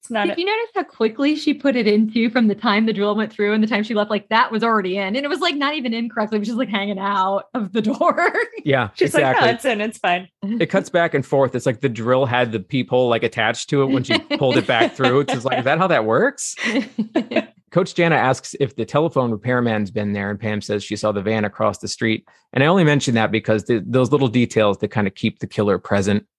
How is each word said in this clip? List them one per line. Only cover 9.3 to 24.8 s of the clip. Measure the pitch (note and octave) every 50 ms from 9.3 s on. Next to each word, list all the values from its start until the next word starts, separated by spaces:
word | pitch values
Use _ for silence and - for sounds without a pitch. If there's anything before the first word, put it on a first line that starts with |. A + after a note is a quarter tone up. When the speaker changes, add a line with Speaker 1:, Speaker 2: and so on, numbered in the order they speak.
| - - C4+ -
Speaker 1:
"No, | A#3+
it's | A#3 -
in. | C4+ A#3 G#3
It's | G#3 A3+ A3+ -
fine." | - F#3 F3 F3+ F#3 - _ _
Speaker 3:
It | - G3 A3+ A#3 F3
cuts | D#3+ - G3 G3 -
back | - F3 E3+ E3 -
and | C#3+ C3
forth. | - - C3+ C#3 A#2+ -
It's | B2 -
like | C#3 B2 A2
the | - C3+
drill | A#2 A2 A2 A#2 B2+ C3 C#3
had | B2 B2 B2 B2+ A#2
the | G#2+ A2
peephole, | F#2+ _ - C3 A#2 - B2 B2+ B2+ A#2+
like, | A#2 A2+
attached | A#2+ A2+ - B2 A2 A2 A#2+ - - -
to | D3+ C#3
it | C3+
when | C3+ C3+ C3+
she | - - E4 D#4
pulled | - - C#4+ - D3 C3 B2+
it | - G3+
back | - B2+ A2+ A#2 - -
through. | - C3 B2 B2 C#3
It's | C#3+ C3+
just | B2+ C3 A2+
like, | B2+ B2+ A2+
"Is | A#2
that | C3 D3 E3
how | F3+
that | F#3 E3 B2+ A2
works?" | G#2+ A2+ C3+ G#3 C4+ C4+ - - - - -
Speaker 2:
<laughs> | - A#3 G#3+ C#4 G#3+ - - - G#3+ - - - A3+ - B3 A#3+ - - _ _ _ _
Speaker 3:
Coach | - E3 F#3+ F3+ -
Jana | - E3+ E3+ D#3
asks | B2+ A2 B2+ C3 - - - - -
if | C#3 A#2 -
the | - A2+
telephone | - - C#3+ D#3+ D#3+ - C#3+ B2+ A#2+
repairman's | A2+ G2+ - B2+ B2+ B2 A#2+ A#2 A2 G#2+ G#2 F#2+
been | A2 G#2+ G#2 G#2
there, | G2+ G2+ G2 G2+
and | G#2 G2+
Pam | - A2 G#2+ G#2
says | G2+ - G#2+ G#2
she | - - G#2+
saw | G2 - G#2+
the | G#2 G2+
van | F#2 G#2 A2 A2 G#2
across | G#2 - - A2 G#2 G2+ -
the | - G2+
street. | - - A#2+ A2+ A2 - _ _ _ _ _ _
And | - B2+ C3+
I |
only | D3+ F3+ G3 E3+
mention | D3+ D3 C#3 - - A#2
that | A2+ A2 G#2
because | G2 A2 - - A2 A2 G2
the, | - B2 A2 F#2
those | G#2 A#2 C3 B2+ A#2+
little | C#3 C#3+ C#3 B2
details | G#2+ B2+ A#2+ A2+ - A2+ G#2+ G#2 G2
that | -